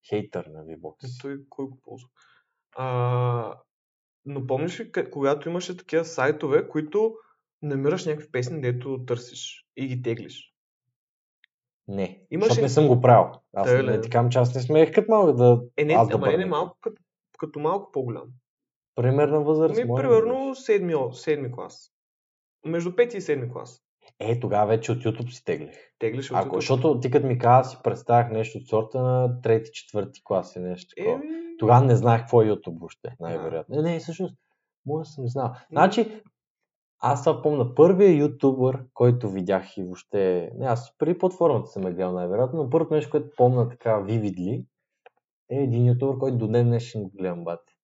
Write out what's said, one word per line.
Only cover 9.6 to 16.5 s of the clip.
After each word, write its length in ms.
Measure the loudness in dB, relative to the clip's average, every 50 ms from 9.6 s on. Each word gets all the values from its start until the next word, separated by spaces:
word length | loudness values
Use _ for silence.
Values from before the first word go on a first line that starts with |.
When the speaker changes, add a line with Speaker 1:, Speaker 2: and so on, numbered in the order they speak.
| _ _ _
Speaker 2:
и 100 | -10 -8
ги 140 | -8 -6 -6
теглиш? 520 | -4 -4 -4 -6 -8 -14 -16 -20 -20 _ _ _ _ _ _ _ _ _ _ _ _ _ _ _ _ _ _ _ _ _ _ _ _ _ _ _ _ -10
Speaker 1:
Не, 320 | -6 -6 -6 -6 -6 -16 _ _
Speaker 2:
Имаше 160 | -4 0 2 2
Speaker 1:
защото 120 | 2 2 2
не 60 | 2
съм 180 | 4 4 6
го 140 | 6 4 6
правил. 300 | 8 8 8 8 6 4 -4 -18 _ _ -4
Аз 120 | -2 0
Speaker 2:
Тъй 160 | 2 2 2 2
Speaker 1:
не 140 | 0 -2
Speaker 2:
ли? 40 | -2
Speaker 1:
ти 80 | -4 0
казвам, 220 | 0 2 2 2
че 80 | 2 2
аз 160 | 2 2 0
не 60 | -4
смеех 340 | -4 2 4 4 4 6 4
като 160 | 0 2 4
малък 240 | 2 4 4 4 4
да, 240 | 6 6 6 6 6 2 -6 _
Speaker 2:
Е, 80 | -4 0
не, 80 | 2 4
Speaker 1:
аз 140 | 4 4
да 80 | 4 2
Speaker 2:
ама 100 | 0 0
не, 60 | 2
не, 60 | 0
Speaker 1:
бърникам. 120 | 0 0
Speaker 2:
малко 280 | -2